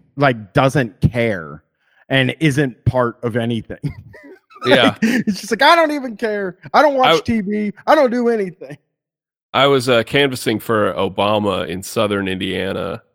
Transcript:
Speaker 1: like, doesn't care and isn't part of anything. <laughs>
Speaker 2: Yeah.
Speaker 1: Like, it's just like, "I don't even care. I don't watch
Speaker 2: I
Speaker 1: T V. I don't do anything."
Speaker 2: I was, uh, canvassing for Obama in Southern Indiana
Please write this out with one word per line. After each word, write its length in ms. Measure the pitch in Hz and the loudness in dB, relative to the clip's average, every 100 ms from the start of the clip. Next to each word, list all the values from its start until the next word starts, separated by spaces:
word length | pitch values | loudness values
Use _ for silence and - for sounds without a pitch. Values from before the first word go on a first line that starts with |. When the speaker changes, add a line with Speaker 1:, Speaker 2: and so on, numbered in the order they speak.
| _ - | _ 0
Speaker 1:
like, 380 | 139 117 104 | 0 0 -2
doesn't 460 | - 135 143 117 - | 0 2 2 -2 0
care 600 | - 123 117 95 78 78 _ _ _ _ _ | 0 2 -2 -2 -8 -14 _ _ _ _ _
and 260 | 135 127 123 | 0 0 0
isn't 460 | 160 131 139 110 - | 0 2 -2 -2 -2
part 320 | 127 120 - | 0 0 -2
of 120 | 120 117 | -4 -2
anything. 420 | 117 117 - - | -2 -4 -8 -10
<laughs> 80 | 147 - - - - - _ - - | -10 -12 -18 -20 -20 -20 _ -8 2
Speaker 2:
Yeah. 200 | - 107 | 4 4
Speaker 1:
Like, 120 | 104 | 2
it's 360 | 220 247 - 196 | 0 0 -2 -6
just 120 | 202 | -6
like, 100 | 220 | 2
"I 140 | 285 339 | 4 4
don't 160 | 311 | 2
even 260 | 294 254 214 | -2 -6 -6
care. 400 | 226 208 190 - - | -6 -4 -6 -10 -2
I 80 | 220 | 2
don't 140 | 294 269 | 4 4
watch 220 | 262 160 | 2 2
Speaker 2:
I 20 | |
Speaker 1:
T 220 | - 226 | 0 -4
V. 320 | 196 208 208 - - | -2 -4 -4 -6 2
I 80 | |
don't 160 | 302 262 | 4 4
do 180 | 240 233 | 2 0
anything." 460 | 226 190 - 139 147 _ _ _ _ _ _ _ | -2 -4 -10 -18 -20 _ _ _ _ _ _ _
Speaker 2:
I 140 | 104 139 | 2 4
was, 200 | 135 123 | 4 4
uh, 140 | 117 | 2
canvassing 560 | 113 143 139 127 - 110 | 2 0 0 0 -2 -4
for 340 | - 110 98 | 0 0 0
Obama 720 | 87 95 95 101 107 101 92 87 | 0 -4 0 0 0 0 -2 -4
in 160 | 90 | -8
Southern 440 | 98 - 107 101 95 | -8 -4 -2 -2 -4
Indiana 760 | 95 95 92 95 95 92 - - | -4 -4 -4 -4 -6 -6 -10 -14